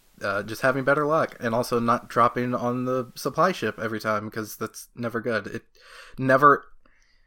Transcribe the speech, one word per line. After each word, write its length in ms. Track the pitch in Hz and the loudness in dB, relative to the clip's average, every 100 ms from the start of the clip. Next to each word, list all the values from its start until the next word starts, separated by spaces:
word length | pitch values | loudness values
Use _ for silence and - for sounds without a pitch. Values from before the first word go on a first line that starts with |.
| _ _ | _ _
uh, 200 | 104 98 | -4 -4
just 180 | 104 110 | -4 -2
having 240 | 135 135 | 0 2
better 220 | 131 143 147 | 2 2 2
luck, 300 | 156 123 - | 0 0 -4
and 140 | 120 | -2
also 260 | 113 123 120 | -2 0 0
not 300 | 117 120 - | 2 0 0
dropping 440 | 123 120 127 123 | 2 2 2 -2
on 300 | 120 120 123 | -2 -2 -2
the 260 | 127 131 120 | -2 -4 -4
supply 360 | - 143 147 180 | -8 -6 0 0
ship 280 | - 110 - | 0 -4 -4
every 180 | 110 107 | -6 -4
time, 320 | 110 104 107 | -4 -4 -4
'cause 260 | 110 104 - | -8 -10 -8
that's 320 | 110 - - | -10 -10 -18
never 280 | - 120 113 | -10 -6 -4
good. 240 | 120 107 101 | -2 -4 -4
It 160 | 113 - _ - - - - | -10 -14 _ -20 -20 -16 -4
never, 480 | 131 131 143 135 - - - _ _ _ | 2 6 8 6 2 -20 -20 _ _ _